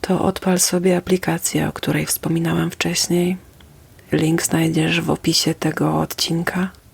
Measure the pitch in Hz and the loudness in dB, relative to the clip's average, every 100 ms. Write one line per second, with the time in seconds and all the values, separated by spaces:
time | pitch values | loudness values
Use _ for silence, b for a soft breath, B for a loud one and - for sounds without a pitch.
0 | - 185 - 185 - 180 - 180 185 180 | 0 0 0 0 0 2 2 2 2 0
1 | 175 185 - 165 - 147 156 - - 151 | 2 0 0 -2 -2 -2 -2 -4 -2 -2
2 | 151 - 165 165 165 165 165 - 175 170 | -2 -4 -2 0 0 0 -2 -2 -4 -2
3 | - 175 175 185 - - - - - - | 0 2 2 -2 -8 -20 -20 -20 -20 -20
4 | - 156 156 165 - 165 165 160 160 170 | -4 0 2 2 2 2 2 2 2 0
5 | 165 151 - 160 - 165 156 156 147 156 | 0 -2 0 0 0 0 -2 0 0 0
6 | 160 - - 165 175 175 185 - - | -2 -2 -2 0 -2 -2 -4 -6 -20